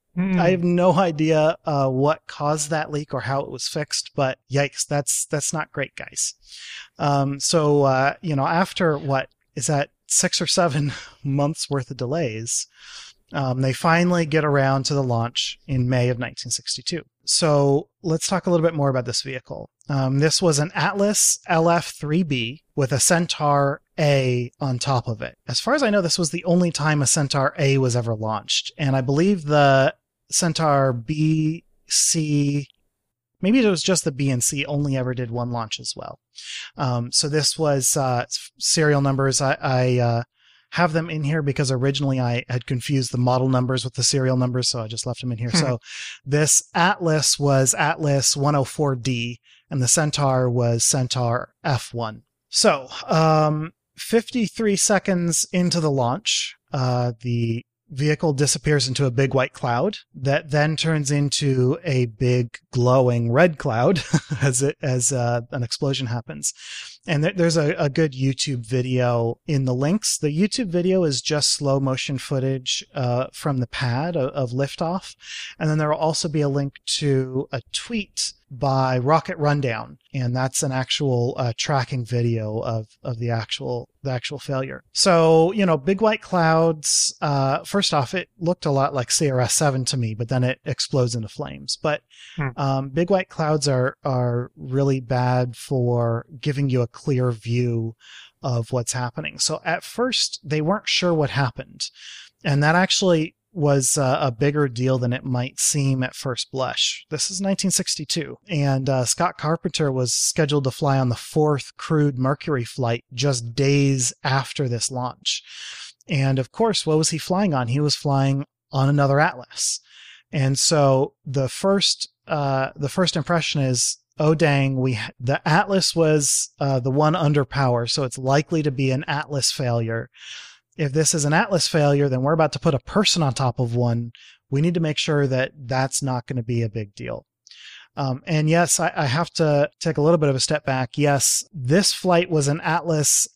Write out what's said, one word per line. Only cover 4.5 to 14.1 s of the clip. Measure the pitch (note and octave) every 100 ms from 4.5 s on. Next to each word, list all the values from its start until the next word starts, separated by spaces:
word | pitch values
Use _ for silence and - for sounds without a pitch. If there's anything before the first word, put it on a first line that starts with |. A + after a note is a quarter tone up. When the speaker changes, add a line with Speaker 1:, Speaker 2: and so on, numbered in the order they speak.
Speaker 2:
yikes, | C3+ C#3+ - -
that's, | C#3+ C#3+ - -
that's | D3+ -
not | D#3+ -
great, | - C3+ -
guys. | - - - - - - - - - -
Um, | D#3 C#3+ C#3 C#3
so, | - E3+ D3+ D3
uh, | C#3 C3 C#3 -
you | F3+ C#3+
know, | C#3+
after | E3+ F#3+ - F3 D3
what, | C#3 C3+ - _ _ -
is | C3
that | D3 C#3+ _ -
six | - F3+ -
or | F3
seven | - F3 C#3+ C#3+ A#2 -
<laughs> | -
months | C#3 C#3 C#3+ D#3+ -
worth | C#3 B2
of | B2+
delays, | B2 D#3+ C#3 A2 A2+ - - _ - - - - _
um, | - C3 B2+
they | C3
finally | B2+ F3 E3 F3